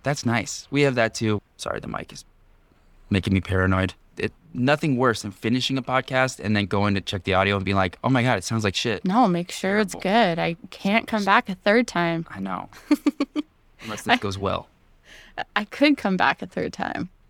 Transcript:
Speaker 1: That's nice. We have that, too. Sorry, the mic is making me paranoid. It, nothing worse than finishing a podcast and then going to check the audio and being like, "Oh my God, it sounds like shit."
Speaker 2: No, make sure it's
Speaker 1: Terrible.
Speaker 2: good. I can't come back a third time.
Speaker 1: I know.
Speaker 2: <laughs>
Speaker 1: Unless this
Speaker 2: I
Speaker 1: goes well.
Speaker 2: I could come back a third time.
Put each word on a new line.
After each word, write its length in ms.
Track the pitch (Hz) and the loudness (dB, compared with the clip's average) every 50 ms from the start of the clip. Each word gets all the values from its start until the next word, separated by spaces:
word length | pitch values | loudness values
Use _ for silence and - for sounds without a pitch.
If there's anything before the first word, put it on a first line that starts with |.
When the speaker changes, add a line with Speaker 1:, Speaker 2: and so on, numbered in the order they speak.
| - | -2
Speaker 1:
That's 220 | 135 147 - - | -2 -4 -2 -2
nice. 400 | 120 117 117 90 - - - - _ | 0 0 0 -2 -4 -10 -12 -10 _
We 120 | - 143 143 | 2 2 2
have 100 | 139 127 | 4 4
that, 200 | 123 113 113 - | 2 0 0 0
too. 260 | - 117 110 107 101 _ _ _ | -2 0 0 0 -2 _ _ _
Sorry, 220 | - - - - - | -12 -8 -6 -6 -6
the 80 | - | -6
mic 240 | - - - - - - | -8 -8 -10 -10 -12 -16
is 100 | - - _ _ _ _ _ _ _ _ _ _ _ _ _ _ _ - - | -20 -20 _ _ _ _ _ _ _ _ _ _ _ _ _ _ _ -4 0
making 240 | 101 95 90 98 98 | 0 0 2 2 2
me 80 | 95 | 2
paranoid. 540 | 85 - 101 92 92 95 95 92 92 90 - _ _ _ _ | 2 2 0 2 2 4 2 2 0 -2 -4 _ _ _ _
It, 140 | - - 110 - _ _ - - | -6 -6 -6 -6 _ _ -12 -4
nothing 440 | 123 123 131 147 151 - 156 131 | 0 2 2 2 2 2 0 2
worse 260 | 120 131 127 110 - - | 4 4 2 2 0 -4
than 80 | 104 | -10
finishing 440 | 98 - - 110 120 127 123 - 135 135 | -10 -4 -2 0 0 0 0 -2 -2 -4
a 20 | |
podcast 580 | 120 - 127 131 127 - 135 131 131 131 - - | -2 0 -2 -2 -2 0 0 0 0 0 -2 -6
and 160 | 71 107 107 | -2 0 0
then 120 | 104 101 | 0 0
going 260 | 90 - 101 101 104 98 | 0 0 0 2 2 0
to 60 | 98 | 0
check 220 | - - - 95 - | -2 -4 -8 -6 -2
the 100 | - 92 | 2 2
audio 200 | 92 98 98 101 | 4 4 4 2
and 80 | 101 95 | 0 0
being 140 | 101 98 | 0 2
like, 200 | 98 95 90 - - - | 2 2 0 -2 -4 0
"Oh 60 | 123 | 2
my 140 | 135 123 117 | 2 2 4
God, 160 | 127 120 98 | 2 0 0
it 40 | - | -2
sounds 200 | - 113 113 107 | -2 -4 0 0
like 100 | 101 92 | 0 -2
shit." 300 | - - 123 107 90 - | 0 -2 -2 -2 -2 -2
Speaker 2:
No, 220 | 185 190 240 262 | 0 2 4 4
make 240 | 196 175 170 175 - | 4 2 0 -4 -6
sure 260 | - - - 190 196 | -8 -6 -4 -2 0
it's 160 | 214 214 180 - | 0 0 -2 -4
Speaker 1:
Terrible. 380 | 170 - 180 202 233 226 180 165 | -6 -2 0 2 2 2 2 0
Speaker 2:
good. 40 | 170 | 0
I 160 | 165 170 170 - - - | -2 -4 -4 -6 -12 -20
can't 360 | - - - 202 202 226 - | -18 -6 -2 0 0 0 0
come 160 | - 226 214 202 | 0 -4 -2 2
back 260 | 190 202 240 - - | 2 2 2 2 0
a 40 | 185 | -10
third 300 | - _ 208 208 240 240 | -2 _ 2 4 4 2
time. 380 | - - 175 170 170 165 165 165 - | 2 -2 -2 0 0 -2 -4 -6 -8
Speaker 1:
I 80 | - 98 | -10 -8
know. 280 | 95 95 92 92 95 98 - - - - | -6 -6 -6 -8 -10 -14 -18 -20 0 0
Speaker 2:
<laughs> 920 | - - _ 285 - _ 277 - _ 294 - _ _ _ _ _ _ _ - | 0 2 _ -2 -2 _ -8 -6 _ -8 -8 _ _ _ _ _ _ _ -10
Speaker 1:
Unless 200 | 110 107 - - | -10 -10 -6 2
this 100 | - - | 2 2
Speaker 2:
I 40 | |
Speaker 1:
goes 180 | - - 101 95 98 | 2 2 -4 -4 -2
well. 300 | 98 95 95 - - _ _ _ _ _ _ _ _ - - - - - - - - _ _ | -2 -2 -2 -4 -6 _ _ _ _ _ _ _ _ -20 -20 -20 -20 -16 -10 -10 -10 _ _
Speaker 2:
I 100 | 208 214 | -4 -4
could 320 | - - - 277 302 285 | -4 0 2 4 4 4
come 200 | - - 202 190 | 2 0 -2 0
back 240 | 175 202 - - - | 2 2 2 2 -2
a 60 | - | -8
third 260 | 180 - 185 - - - | -10 -8 -6 -6 -6 -6
time. 360 | - - - - - 180 180 _ _ _ | -6 -6 -6 -6 -6 -8 -10 _ _ _